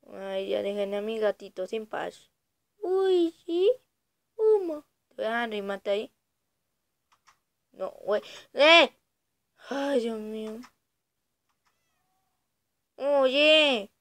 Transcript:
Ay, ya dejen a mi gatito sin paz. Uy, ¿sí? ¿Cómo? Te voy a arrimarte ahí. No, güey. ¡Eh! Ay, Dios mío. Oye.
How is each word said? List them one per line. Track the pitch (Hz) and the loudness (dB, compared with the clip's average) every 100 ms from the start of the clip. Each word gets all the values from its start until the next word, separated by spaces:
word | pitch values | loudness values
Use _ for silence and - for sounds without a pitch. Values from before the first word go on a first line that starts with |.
| - | -20
Ay, | 202 196 190 196 | -16 -8 -8 -4
ya | 196 | -4
dejen | 196 202 202 202 | -4 -6 -6 -6
a | |
mi | 208 226 | -6 -4
gatito | 214 196 202 - 185 | -4 -4 -12 -12 -8
sin | 220 220 | -8 -10
paz. | - 170 - _ _ _ _ _ _ | -10 -10 -12 _ _ _ _ _ _
Uy, | 415 370 381 359 339 - - | -4 0 2 2 0 -4 -8
¿sí? | 339 392 508 _ _ _ _ _ - | 0 0 0 _ _ _ _ _ -2
¿Cómo? | 440 427 359 302 - _ _ | 2 2 0 -8 -12 _ _
Te | - | -8
voy | 214 | -4
a | 233 | -4
arrimarte | 233 214 196 196 202 | -4 -6 -8 -8 -4
ahí. | 202 247 _ _ _ _ _ _ _ _ _ _ _ _ _ _ _ _ | -4 -4 _ _ _ _ _ _ _ _ _ _ _ _ _ _ _ _
No, | _ 185 | _ -12
güey. | - - 208 - - - | -12 -4 -4 -4 -20 -16
¡Eh! | - 294 339 302 _ _ _ _ _ _ _ - | 4 8 8 6 _ _ _ _ _ _ _ -10
Ay, | 269 277 277 | -6 -2 -2
Dios | 233 220 | -2 -8
mío. | 214 220 220 220 254 _ _ _ _ _ _ _ _ _ _ _ _ _ _ _ _ _ _ _ _ _ _ - | -10 -10 -10 -14 -18 _ _ _ _ _ _ _ _ _ _ _ _ _ _ _ _ _ _ _ _ _ _ -8
Oye. | 269 285 262 269 302 311 302 247 202 _ | 0 2 2 4 6 6 4 0 -6 _